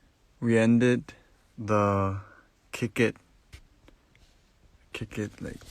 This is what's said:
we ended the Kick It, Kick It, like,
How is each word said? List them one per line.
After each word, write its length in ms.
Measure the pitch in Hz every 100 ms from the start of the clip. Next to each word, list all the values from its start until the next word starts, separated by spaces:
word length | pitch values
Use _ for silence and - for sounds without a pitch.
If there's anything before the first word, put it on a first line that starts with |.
| _ _ _ -
we 180 | 117 113
ended 560 | 113 117 123 123 - - _ _ _ -
the 580 | 104 107 101 98 98 98 - - _ _ -
Kick 280 | - 120 -
It, 180 | 113 - _ _ _ - - _ - _ _ _ _ _ _ _ _ _ _
Kick 260 | - 110 -
It, 200 | 104 -
like, 220 | - - -